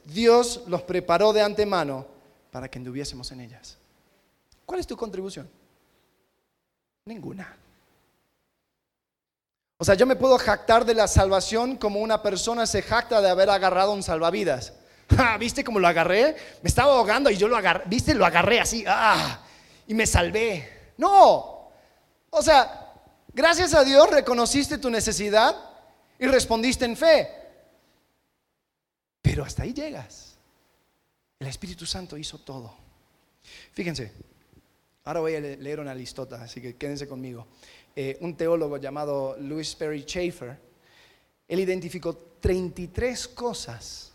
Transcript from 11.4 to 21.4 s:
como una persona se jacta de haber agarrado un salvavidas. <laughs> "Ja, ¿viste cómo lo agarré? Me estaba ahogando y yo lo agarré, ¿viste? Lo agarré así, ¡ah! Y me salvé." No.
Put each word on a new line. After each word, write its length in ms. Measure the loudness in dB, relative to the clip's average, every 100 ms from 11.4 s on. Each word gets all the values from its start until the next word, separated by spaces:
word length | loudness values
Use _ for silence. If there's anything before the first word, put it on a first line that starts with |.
| 0 -2 -2 -4
como 240 | -4 -2
una 200 | -2 -2
persona 460 | -2 -4 -4 -4 -2
se 160 | -4
jacta 380 | -2 -2 0 2
de 100 | 4
haber 180 | 4 4
agarrado 440 | 4 2 2 0
un 100 | -2
salvavidas. 680 | -4 -2 -2 0 -2 -4 -8 -20 _
<laughs> 160 | _ -2 2
"Ja, 220 | 2 0
¿viste 240 | -4 -6
cómo 160 | -4 2
lo 80 | 2
agarré? 480 | 4 2 2 2 -2 -12 -6
Me 60 | -2
estaba 260 | 2 4
ahogando 360 | 4 2 2 2
y 60 | 2
yo 100 | 0
lo 100 | 2
agarré, 280 | 2 0 0
¿viste? 280 | -2 0
Lo 120 | 2 4
agarré 320 | 4 4 2
así, 240 | 0 -4 -2
¡ah! 560 | 2 2 2 0 -8 -18 -20 _ _ -6
Y 80 |
me 120 | -2 0
salvé." 840 | 2 0 0 -2 -4 -10 -20 -20 -4
No. 720 | 4 8 8 6